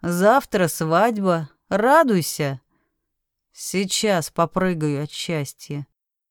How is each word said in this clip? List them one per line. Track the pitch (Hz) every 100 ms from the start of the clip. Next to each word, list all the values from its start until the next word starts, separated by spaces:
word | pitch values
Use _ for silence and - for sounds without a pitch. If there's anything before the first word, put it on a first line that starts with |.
Завтра | 170 175 196 254 - 214 175
свадьба. | - 160 165 220 220 190 170 156 _ _
Радуйся». | 196 226 294 311 202 151 - 147 135 _ _ _ _ _ _ _ _ _ -
Сейчас | - 180 196 - 214 185 156
попрыгаю | - 170 - 185 175 151 143 147
от |
счастья. | - - 165 139 - - 147 143 _ _ _ _